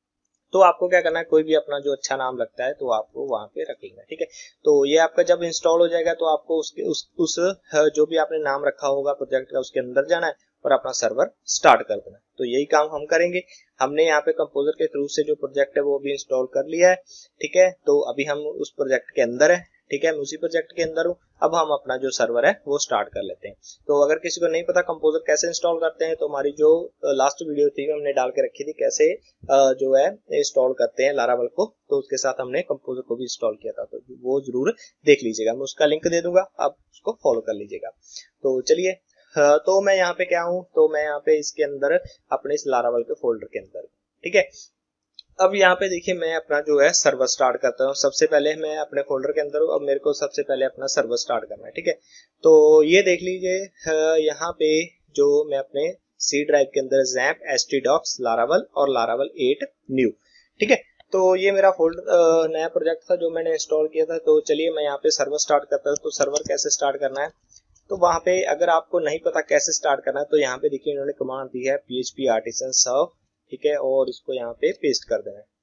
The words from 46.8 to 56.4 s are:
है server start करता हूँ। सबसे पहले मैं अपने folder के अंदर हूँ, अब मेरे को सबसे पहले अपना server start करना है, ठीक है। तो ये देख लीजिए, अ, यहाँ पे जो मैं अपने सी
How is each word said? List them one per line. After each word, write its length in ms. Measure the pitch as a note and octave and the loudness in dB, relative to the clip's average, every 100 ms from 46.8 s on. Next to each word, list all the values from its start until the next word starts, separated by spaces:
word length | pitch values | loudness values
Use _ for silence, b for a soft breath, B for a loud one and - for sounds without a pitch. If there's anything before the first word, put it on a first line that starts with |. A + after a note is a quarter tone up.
है 120 | D3+ | 4
server 340 | - D3 C3 B2+ | 4 0 0 -2
start 340 | - B2+ B2 | 0 0 0
करता 240 | B2+ - | -2 0
हूँ। 100 | C3+ | -2
सबसे 320 | C#3 C#3 - D3+ | 0 -2 2 2
पहले 280 | D3+ D3+ | 2 0
मैं 220 | D#3 D#3 D#3 | -2 -6 -6
अपने 260 | D3 C#3+ | -6 -6
folder 300 | C#3 C3+ C#3 | -4 -4 -2
के 80 | D3+ | -4
अंदर 200 | D3 D3 | -2 -2
हूँ, 140 | D#3+ | 0
अब 60 | D#3 | 0
मेरे 160 | C#3+ C#3 | -2 -2
को 140 | D3+ | -2
सबसे 300 | C#3 C#3+ - | -2 -4 -6
पहले 220 | C#3+ C3 | -4 -2
अपना 220 | C3 - C3+ | -2 -4 -6
server 300 | D3 A#2+ A#2+ | -2 -2 -4
start 280 | - A#2 | -4 -6
करना 220 | G#2+ G2 - | -6 -16 -14
है, 40 | |
ठीक 160 | - F3 | -8 -6
है। 60 | - b b b _ | -6 b b b _
तो 400 | D#3+ D#3 D3+ D#3 | 6 8 8 8
ये 200 | D3+ F#3 | 6 4
देख 200 | F#3 F3 | 4 0
लीजिए, 440 | F3+ F#3 F#3 F#3+ G3 _ D#3+ | -2 -6 -4 -4 -6 _ -4
अ, 240 | D#3 D#3 D#3+ | 0 2 2
यहाँ 360 | D#3 D3 E3+ | 0 -2 -6
पे 320 | D#3+ D#3 D#3 E3+ | -2 0 2 -2
जो 640 | _ _ D3 C#3+ D3 D3+ | _ _ 0 2 2 0
मैं 80 | C3+ | -4
अपने 360 | C3+ C#3+ E3 F#3+ _ - | -6 -4 -4 -6 _ -10
सी 260 | - C#3+ | -4 -2